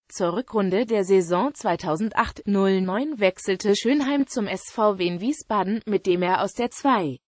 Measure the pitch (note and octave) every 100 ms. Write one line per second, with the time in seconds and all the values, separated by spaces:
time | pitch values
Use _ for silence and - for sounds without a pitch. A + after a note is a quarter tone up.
0 | _ - F3 F3 C4 A3 G3 F#3 A#3 A3
1 | F#3+ G3 E3+ F3 B3 D4 G#3+ E3+ F3+ D#3
2 | A3 - A#3 - - G3+ G3 F#3+ F#3 F#3+
3 | D4 C#4 G3 F3+ - F#3 G#3+ G3+ A3 D4
4 | C4+ C#4+ C4+ - G3+ F#3+ - - G#3+ F#3+
5 | F3 - G#3+ D4+ - G#3+ F#3 A3 G#3+ G3+
6 | - F3 F3+ F#3 G3 - A#3+ - C#4 A#3+
7 | E3 B2+ _